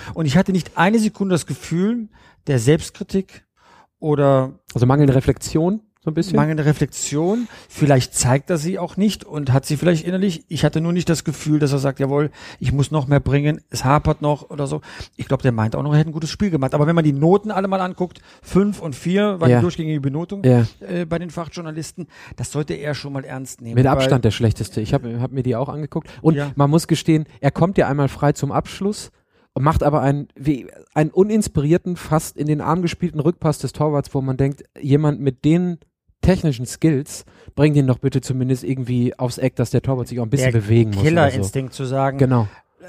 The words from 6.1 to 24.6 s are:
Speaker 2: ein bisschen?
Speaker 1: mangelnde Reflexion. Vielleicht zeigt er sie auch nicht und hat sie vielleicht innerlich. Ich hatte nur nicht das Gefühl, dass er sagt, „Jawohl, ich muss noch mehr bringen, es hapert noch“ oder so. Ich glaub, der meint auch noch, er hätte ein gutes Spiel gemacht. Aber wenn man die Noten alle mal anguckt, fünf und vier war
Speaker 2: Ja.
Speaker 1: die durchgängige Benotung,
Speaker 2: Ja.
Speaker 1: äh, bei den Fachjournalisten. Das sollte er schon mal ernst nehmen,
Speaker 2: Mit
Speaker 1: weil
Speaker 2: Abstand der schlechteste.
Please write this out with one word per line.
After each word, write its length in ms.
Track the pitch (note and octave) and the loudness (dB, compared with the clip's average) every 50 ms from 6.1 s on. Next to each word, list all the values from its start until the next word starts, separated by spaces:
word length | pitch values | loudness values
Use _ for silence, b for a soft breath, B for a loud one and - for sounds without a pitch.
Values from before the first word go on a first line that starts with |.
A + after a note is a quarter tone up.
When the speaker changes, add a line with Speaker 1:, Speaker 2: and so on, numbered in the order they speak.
Speaker 2:
ein 20 | D#3 | -2
bisschen? 220 | D#3+ E3+ F#3+ D#3 | -2 -2 0 2
Speaker 1:
mangelnde 300 | C#3+ D3 D#3 D#3+ D3+ C#3+ | 2 2 2 0 0 2
Reflexion. 840 | D3+ D3 - D3+ - - - - - C#3+ D3 E3 F3+ G#3+ A#3+ A#3+ B B B B - | 2 2 2 0 -4 -4 -6 -6 -4 -2 0 0 0 0 -2 -4 B B B B -16
Vielleicht 460 | - - D3+ C#3+ C#3 C3 A#2+ - - | -4 0 2 4 4 4 2 0 -2
zeigt 380 | - - A#2+ B2+ C#3 - - | -2 2 2 2 2 0 -2
er 60 | F#3 D3+ | -4 -2
sie 180 | D3 E3+ F#3+ F3+ | -2 -4 -4 -6
auch 180 | F3 E3 - | -6 -6 -2
nicht 280 | F#3 G3+ A3 F#3+ - - | 0 0 0 0 -2 -8
und 280 | - - D3+ D3 C3 | -10 -8 -4 0 0
hat 140 | B2 C3+ - | 2 2 0
sie 100 | - D3+ | 0 -2
vielleicht 300 | C#3 D#3 E3+ F3 D#3 D#3+ | 0 2 2 2 0 0
innerlich. 400 | F3 F#3 F#3 G3 G3+ E3 - - - | -2 -2 0 0 0 -2 -4 -8 -10
Ich 140 | E3+ C3+ - | -4 0 0
hatte 160 | D3 - D#3+ | 0 0 0
nur 140 | D#3+ E3+ F3 | -2 0 0
nicht 160 | F3+ D#3+ - | 0 0 0
das 140 | E3 C#3+ - | -2 -2 -2
Gefühl, 340 | E3 C#3+ - - D3+ D3+ D3+ | -6 -8 -6 -2 0 0 2
dass 140 | D3+ C3+ | 2 2
er 80 | C#3 C#3 | 0 0
sagt, 200 | C3+ C#3 C3 - | -2 -2 -2 -2
„Jawohl, 300 | C#3 C3 C#3 C#3+ D3+ C#3+ B B B B B - | -2 -2 0 0 -2 -2 B B B B B -6
ich 120 | - B2 | -2 0
muss 200 | B2 C#3+ C3+ - | 0 0 0 0
noch 160 | D3+ D#3 C3+ C3 | 0 -2 0 2
mehr 120 | C#3+ C#3 | 2 2
bringen, 400 | - C3 C3+ C#3+ C#3+ D3+ D3+ - - _ | 2 2 0 2 2 0 -2 -2 -6 _
es 120 | - - - | -8 -4 0
hapert 380 | C3 C#3+ D3 - D#3+ D3+ - | 2 2 2 2 0 0 0
noch“ 300 | - D3 D3 C3+ - - | 0 -2 -2 -2 -6 -10
oder 160 | - D3 C#3+ C#3 | -8 -8 -6 -6
so. 140 | D3+ D3+ B B B B B B _ | -6 -8 B B B B B B _
Ich 120 | - - - | -12 -6 -4
glaub, 140 | C3+ - | -4 0
der 100 | - C3 | 0 0
meint 240 | A#2 A2 A2 A2+ C#3+ | 0 0 0 -2 -2
auch 60 | C#3+ | -2
noch, 120 | C3+ D3 D3 | -2 2 2
er 40 | D3+ | 2
hätte 120 | D#3 E3 | 2 0
ein 20 | D3 | -2
gutes 160 | D#3+ D#3+ D3+ | -6 -8 -8
Spiel 220 | - - G#3 G3+ | -4 -2 -2 0
gemacht. 240 | E3 C#3+ C3+ C3 - | 0 0 0 0 0
Aber 100 | D3 D3 | 0 2
wenn 80 | D#3 E3+ | 2 2
man 100 | E3+ D#3+ | 2 2
die 80 | D3+ C#3 | 2 2
Noten 360 | C#3 D3+ E3 F#3+ G3+ G3+ G#3+ | 2 4 4 4 4 2 0
alle 180 | G3+ F#3 G3 G3 | -4 -4 -2 -2
mal 140 | F#3+ F#3+ | -2 -2
anguckt, 400 | F#3 F#3 F3+ - F3+ F3 - b b b b b - | -4 -4 -6 -6 -8 -8 -8 b b b b b -8
fünf 360 | - - F#3 G3+ G#3 G3 - | -2 0 2 2 2 0 -4
und 120 | E3 D#3+ B2+ | -8 -10 -10
vier 440 | - - E3+ F#3 G3 G#3 G#3 G3 E3+ | -8 -4 -2 0 0 0 0 0 2
war 80 | E3 B2+ | 2 4
Speaker 2:
Ja. 80 | B2 A#2+ | 4 4
Speaker 1:
die 40 | A#2+ | 4
durchgängige 380 | F3 - - D#3+ D#3 D#3 D3 | 0 -2 -4 -4 -4 -4 -4
Benotung, 420 | C3+ C#3+ C3+ D#3 F3 - G3+ G3+ F#3+ | -4 -4 -4 -6 -6 -8 -6 0 2
Speaker 2:
Ja. 220 | B2+ B2 B2 A2+ A2 - - | 4 4 4 2 0 -4 -10
Speaker 1:
äh, 240 | - G3 F3+ F3 F3 | -12 -8 -6 -6 -6
bei 120 | D#3+ E3 E3+ | -4 -6 -6
den 140 | F3 F3 | -8 -8
Fachjournalisten. 760 | C#3 E3+ E3 D3 - F3 E3+ D#3 D#3 E3 D3+ - - - D#3+ B B B B B B | -10 -10 -12 -10 -12 -14 -12 -12 -10 -12 -12 -12 -14 -16 -16 B B B B B B
Das 160 | - A#2+ - | -12 -10 -6
sollte 240 | - C#3+ D3+ - E3 | -6 -6 -4 -4 -6
er 180 | D#3+ D3 D3+ D3 | -8 -6 -6 -8
schon 180 | A#2 - C#3+ C#3 | -8 -8 -10 -10
mal 100 | C3+ C3 | -10 -10
ernst 360 | - C#3 C3 C3+ B2+ - - | -10 -12 -12 -12 -14 -16 -16
nehmen, 120 | B2+ A2+ A#2 | -12 -2 2
Speaker 2:
Mit 120 | B2 B2+ | 2 4
Speaker 1:
weil 60 | C3+ C#3 | 4 4
Speaker 2:
Abstand 320 | C#3 C3 C3+ C#3 B2+ A#2 | 2 4 4 4 4 4
der 60 | A2+ | 2
schlechteste. 500 | G2 - A#2+ A2 G#2+ - | 2 2 2 0 0 0